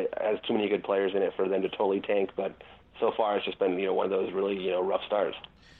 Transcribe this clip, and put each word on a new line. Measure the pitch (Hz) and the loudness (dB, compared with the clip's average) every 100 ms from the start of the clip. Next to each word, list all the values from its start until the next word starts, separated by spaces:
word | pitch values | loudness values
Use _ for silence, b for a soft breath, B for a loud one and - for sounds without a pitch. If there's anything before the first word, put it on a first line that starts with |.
| - - | 0 -2
has | 107 107 - | -2 -2 0
too | |
many | 113 101 | 0 2
good | 101 | 0
players | - 98 98 | 2 2 2
in | 98 | 2
it | 92 | 0
for | - 95 | 0 0
them | 95 | 0
to | 95 | 0
totally | - 98 98 | 0 0 0
tank, | 101 101 95 - | 2 0 0 -2
but | 95 - B B - - | -6 -6 B B -16 -2
so | 113 - | -2 2
far | 107 101 | 2 0
it's | 98 | -2
just | - | 0
been, | 95 90 | 0 2
you | 95 | 0
know, | |
one | 95 95 | 0 0
of | |
those | 95 92 | 0 -2
really, | 92 98 98 | 0 0 0
you | 92 | 0
know, | 90 | 0
rough | 95 95 - | 0 0 0
starts. | 104 87 - - - B | 0 0 -4 -14 -20 B